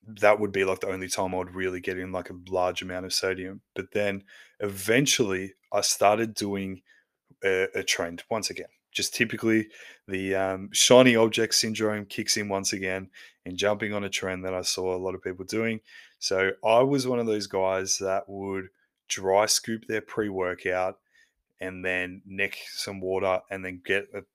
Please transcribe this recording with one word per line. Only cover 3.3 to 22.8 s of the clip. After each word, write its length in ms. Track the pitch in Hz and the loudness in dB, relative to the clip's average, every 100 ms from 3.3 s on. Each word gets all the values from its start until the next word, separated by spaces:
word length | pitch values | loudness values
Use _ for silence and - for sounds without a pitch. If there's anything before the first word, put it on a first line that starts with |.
| 92 92 101 _ | -2 -6 -12 _
But 180 | - 95 | -10 -4
then 320 | 104 104 98 - - - _ | -2 0 -2 -10 -20 -20 _
eventually 920 | 104 98 95 117 143 - 110 95 95 - _ | -6 -4 2 2 4 2 2 0 -4 -12 _
I 80 | 104 | -2
started 540 | - - 101 107 113 | 0 4 4 4 0
doing 480 | 104 101 101 95 95 _ _ _ _ _ _ | -4 -4 -4 -6 -10 _ _ _ _ _ _
a, 240 | 98 92 95 | 0 2 0
a 80 | 101 | -2
trend 400 | 95 - 87 85 - | -2 -2 -2 -6 -6
once 200 | 113 98 | -4 -4
again. 180 | 92 87 _ _ | -8 -12 _ _
Just 220 | - - | -4 -4
typically 540 | - 117 113 113 110 107 - - - - | 0 0 2 2 2 0 -10 -20 -20 -8
the, 280 | 95 95 | -4 -2
um, 340 | 95 95 95 98 | 0 0 -2 -4
shiny 440 | - - 127 127 117 | 2 8 10 10 8
object 380 | 113 107 110 | 4 4 0
syndrome 520 | - 113 107 107 107 101 | 0 0 0 -2 -2 -6
kicks 300 | - 104 - | -8 -2 -2
in 120 | 104 | 0
once 240 | 98 95 | -2 -2
again 380 | 101 92 95 95 - - _ | -4 -4 -4 -8 -18 -20 _
and 120 | 87 90 | -12 -2
jumping 360 | 101 104 107 | 0 2 -2
on 120 | 104 | -4
a 40 | 101 | -4
trend 360 | - 95 92 | -4 -4 -4
that 100 | 92 | -4
I 80 | 92 | -4
saw 320 | 87 - 92 | -2 -2 -2
a 80 | 92 | -2
lot 120 | 92 | -4
of 80 | 92 | -6
people 220 | 98 90 | -8 -8
doing. 360 | 92 107 113 110 _ - - _ | -6 -2 -2 -4 _ -20 -20 _
So 320 | - 95 95 - | -2 2 2 0
I 160 | 110 113 | 4 6
was 260 | 135 139 123 | 6 2 2
one 120 | 120 | 0
of 80 | 117 | 0
those 200 | 107 98 | -2 0
guys 520 | 95 95 95 95 - | 0 2 0 0 -2
that 300 | 95 95 - | 0 -2 -4
would 400 | 98 98 95 92 _ _ _ _ | -10 -6 -6 -8 _ _ _ _
dry 380 | - 95 95 110 | -4 4 4 6
scoop 400 | - - 113 - | 2 0 -6 -4
their 140 | 110 | -6
pre-workout 1000 | - - 104 92 90 90 95 90 92 98 _ _ _ _ _ _ | -4 -2 -2 0 -2 -2 -2 0 0 -4 _ _ _ _ _ _
and 240 | 92 92 | -10 -6
then 380 | 92 90 90 92 | -2 -2 -4 -8
neck 320 | 98 98 98 - - | -12 -4 -4 -4 -12
some 300 | - | -10